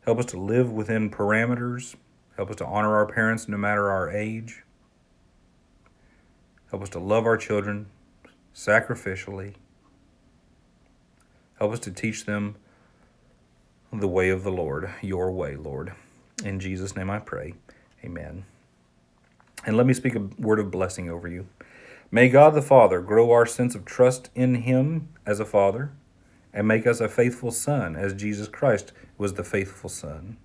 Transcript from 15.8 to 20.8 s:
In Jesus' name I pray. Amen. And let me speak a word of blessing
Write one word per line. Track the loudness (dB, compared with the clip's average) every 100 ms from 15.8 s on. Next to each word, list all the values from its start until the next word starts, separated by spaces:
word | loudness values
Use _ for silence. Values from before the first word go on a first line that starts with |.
| -12 -16 _ _ _ -12
In | -8 -8
Jesus' | -8 -8 -8
name | -8 -6
I | -6
pray. | -8 -10 -10 -16 -20 -20 _ _
Amen. | -14 -14 -14 -16 -18 _ _ _ _ _ _ _ _ _ _ -10
And | 0 2
let | 4
me |
speak | 2 0
a | -4 -6 -4
word | 0 0
of | 0
blessing | -4